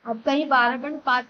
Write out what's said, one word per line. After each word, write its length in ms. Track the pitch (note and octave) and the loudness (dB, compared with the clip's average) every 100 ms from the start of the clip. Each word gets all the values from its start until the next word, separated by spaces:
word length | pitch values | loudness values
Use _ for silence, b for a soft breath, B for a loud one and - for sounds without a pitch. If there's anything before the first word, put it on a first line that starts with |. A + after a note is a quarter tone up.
| A#3 | -8
अब 160 | A3 | -4
कहीं 260 | C#4+ C#4 D4 | 0 0 2
बारह 280 | C4 A#3+ B3+ | 2 2 0
पॉइंट 200 | C#4+ D4+ | -6 -6
पाँच 220 | - B3 | -2 -2